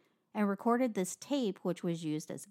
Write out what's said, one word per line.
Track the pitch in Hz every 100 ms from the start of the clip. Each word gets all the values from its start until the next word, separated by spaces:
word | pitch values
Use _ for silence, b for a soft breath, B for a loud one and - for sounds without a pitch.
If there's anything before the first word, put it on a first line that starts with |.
| b b b
and | 208 202
recorded | 196 240 240 254
this | 202 185 -
tape, | - 285 220 -
which | 190 170
was | 180 165
used | 160 151 -
as | - -